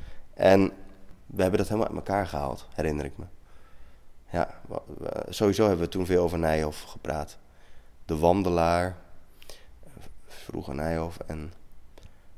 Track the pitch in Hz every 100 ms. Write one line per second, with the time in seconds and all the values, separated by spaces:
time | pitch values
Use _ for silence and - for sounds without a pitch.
0 | - - - - 92 98 95 - - -
1 | - - - 95 92 98 95 107 - 80
2 | 87 101 95 73 69 - - - 78 73
3 | 69 - 87 - - - - - - -
4 | - - - 87 - - - - - -
5 | - - - - 104 98 107 87 85 92
6 | 87 90 87 85 82 78 76 - - -
7 | - 76 73 - - - - - - -
8 | - 80 85 95 90 87 82 87 90 90
9 | - - - - - - - - - -
10 | - - - - - - - 67 80 82
11 | 82 90 - 78 76 - - - - -
12 | - - -